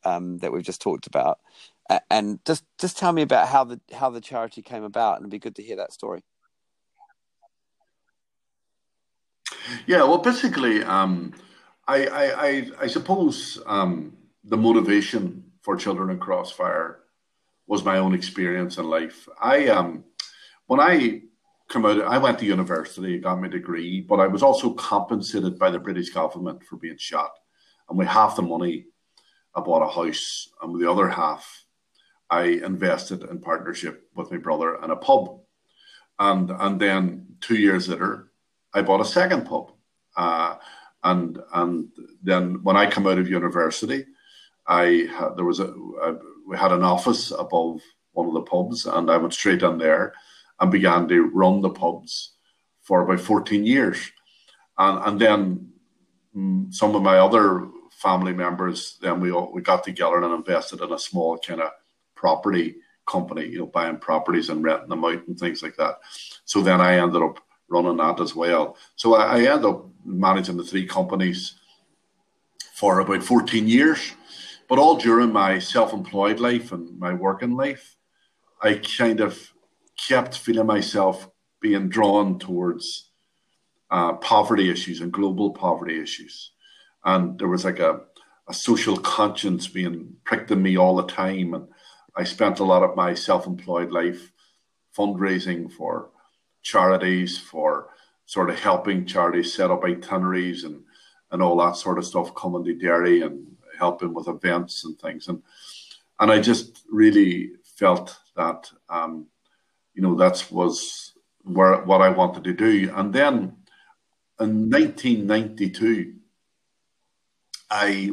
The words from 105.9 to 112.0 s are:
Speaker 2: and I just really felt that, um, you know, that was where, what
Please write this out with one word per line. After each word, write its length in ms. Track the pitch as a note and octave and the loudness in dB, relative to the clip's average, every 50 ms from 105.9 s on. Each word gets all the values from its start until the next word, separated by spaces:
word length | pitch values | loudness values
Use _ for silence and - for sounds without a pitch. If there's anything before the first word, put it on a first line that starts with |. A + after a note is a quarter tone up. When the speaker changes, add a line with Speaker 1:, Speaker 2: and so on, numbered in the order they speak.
| - - _ _ _ - | -20 -20 _ _ _ 0
Speaker 2:
and 100 | G#2+ A2 | 4 4
I 100 | A2 G2+ | 6 6
just 440 | F#2 A#2 A#2 A#2 - - - - _ - | 6 4 2 0 -2 -8 -18 -20 _ -4
really 640 | A2 G#2+ G#2+ G#2+ G2+ G#2 G2 F#2 F2 F2+ - - - - _ | 4 6 6 8 8 8 6 6 2 -2 -6 -10 -14 -20 _
felt 520 | _ _ - G2+ F#2 F2 F2 - - - - _ _ _ | _ _ 0 2 2 2 2 -2 -8 -18 -20 _ _ _
that, 340 | - E2+ E2 E2 - - - - _ _ - | -4 -4 -4 -4 -6 -12 -20 -20 _ _ -10
um, 380 | E2+ E2+ E2 E2 E2 D#2 D2+ - _ _ _ _ _ _ _ _ _ _ _ _ _ | -8 -6 -6 -6 -8 -12 -16 -18 _ _ _ _ _ _ _ _ _ _ _ _ _
you 80 | F#2+ | -2
know, 120 | F#2 F#2 E2+ | 0 0 4
that 320 | F#2 F#2 F#2 F2+ - - - | 4 4 4 4 0 -6 -6
was 640 | F2+ F2+ F2+ F2 E2 - - - - - - - _ _ _ _ _ _ | -2 0 0 0 0 -2 -8 -10 -12 -14 -18 -20 _ _ _ _ _ _
where, 400 | _ F#3+ F3 F#3 F#3+ F#3 F#3 F#3 | _ -2 4 6 6 6 6 4
what 180 | - F3+ - F#3+ | 4 4 6 6